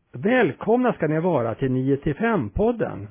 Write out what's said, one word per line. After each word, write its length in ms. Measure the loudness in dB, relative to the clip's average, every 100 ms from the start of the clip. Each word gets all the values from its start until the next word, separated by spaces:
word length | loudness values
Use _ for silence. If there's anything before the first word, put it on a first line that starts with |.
| _
välkomna 840 | -4 0 2 2 0 0 2 2
ska 140 | 0 0
ni 120 | 0
vara 360 | 0 0 0 -2
till 160 | -2
nio 260 | 0 0 0
till 180 | 0 -2
fem-podden. 920 | 0 0 -2 0 0 0 -4 -6 -12